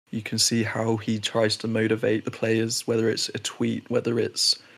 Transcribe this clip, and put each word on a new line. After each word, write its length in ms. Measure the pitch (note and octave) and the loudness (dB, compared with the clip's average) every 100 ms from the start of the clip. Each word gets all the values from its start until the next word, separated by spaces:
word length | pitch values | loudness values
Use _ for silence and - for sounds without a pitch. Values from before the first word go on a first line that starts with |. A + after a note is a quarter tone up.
| _ | _
you 100 | A#2 | -8
can 160 | G#2+ A2 | -4 0
see 240 | - A#2 | 2 2
how 360 | G#2+ A2+ A2+ A2 | 0 0 0 0
he 200 | G#2+ A2 | 0 -2
tries 380 | - A#2 A2 - | -2 2 2 0
to 100 | A2+ | -2
motivate 560 | A2 A2 A2 A#2 A2 G#2+ | 0 2 2 2 0 -2
the 60 | |
players, 540 | - A2+ A2+ A2+ A2+ - | -4 0 2 2 -2 0
whether 240 | A#2 A2+ | 2 2
it's 200 | - - | 0 -2
a 100 | - | -6
tweet, 500 | - - A#2 A2 - | -8 -2 -2 -2 -2
whether 300 | A#2+ A#2+ A#2 | -2 0 0
it's 400 | G2+ - - - - | 0 0 0 0 -6